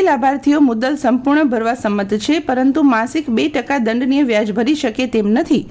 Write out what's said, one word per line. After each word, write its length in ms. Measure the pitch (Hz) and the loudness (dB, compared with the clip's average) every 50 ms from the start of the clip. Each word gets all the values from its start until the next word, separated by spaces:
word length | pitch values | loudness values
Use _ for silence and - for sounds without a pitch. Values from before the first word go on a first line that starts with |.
| 381 | 2
લાભાર્થીઓ 540 | 359 294 254 240 262 277 269 - 285 294 302 | 2 2 2 2 0 0 0 0 2 2 4
મુદ્દલ 360 | 285 254 226 220 240 262 302 | 4 2 2 2 -2 -2 -2
સંપૂર્ણ 560 | - - 247 247 247 254 285 285 302 311 262 240 | 0 0 0 0 0 2 2 2 2 2 2 0
ભરવા 240 | 226 226 226 226 | 0 -2 -2 -2
સંમત 420 | 226 - 214 202 208 202 196 214 214 | -2 -2 -2 -2 -2 -2 -2 -4 -4
છે, 220 | 214 - 302 339 | -2 0 -2 -2
પરંતુ 460 | 320 - 262 247 262 277 254 320 302 285 247 | 0 -2 0 0 2 2 2 2 2 2 2
માસિક 380 | 220 226 240 - 320 294 - | 2 0 -2 -4 -4 -4 -2
બે 160 | 220 226 277 311 | -2 0 0 0
ટકા 320 | - 277 - - 285 277 | -2 -4 -4 -2 -2 -2
દંડનીય 480 | 226 208 226 247 262 254 269 277 294 240 | -2 -2 -2 -2 0 0 0 2 2 2
વ્યાજ 240 | 220 208 220 208 196 | 2 0 0 -2 -2
ભરી 240 | 214 233 247 311 294 - | -2 0 0 0 0 -2
શકે 280 | 233 214 - 208 208 - | -4 -2 -2 -4 -2 0
તેમ 140 | 220 208 202 214 | 0 0 2 2
નથી, 280 | 254 339 - 302 202 - - | 0 0 2 0 0 -2 -2